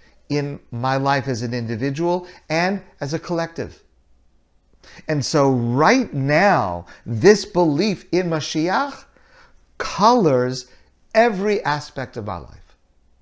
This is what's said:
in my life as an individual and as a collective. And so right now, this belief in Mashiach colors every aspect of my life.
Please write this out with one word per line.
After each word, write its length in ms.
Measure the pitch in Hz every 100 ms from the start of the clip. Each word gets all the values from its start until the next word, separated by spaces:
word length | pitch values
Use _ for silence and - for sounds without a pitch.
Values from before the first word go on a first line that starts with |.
| _ _ -
in 320 | 147 143 143 -
my 280 | 117 131 135
life 300 | 139 139 127
as 120 | 117
an 140 | 120
individual 720 | 120 113 113 139 139 170 180 180 - -
and 320 | 160 180 196 - -
as 140 | 143
a 40 | 160
collective. 640 | - 170 165 165 92 - _ _ _ _ _ _ _ _ _ _ - - -
And 180 | 151
so 260 | 123 156 139
right 600 | 131 117 127 160 262 214
now, 760 | 143 135 151 202 156 98 87 - -
this 400 | - 110 160 208
belief 640 | - 170 170 143 208 175 -
in 180 | 175 175
Mashiach 760 | 160 - 160 165 208 285 - - _ _ - - _ _ -
colors 920 | - - 208 247 165 127 127 135 - - _ _ _
every 480 | 220 233 190 208 202
aspect 540 | - 147 - - 127 123
of 100 | 104
my 120 | 87
life. 380 | 64 - - _ _ _ _ _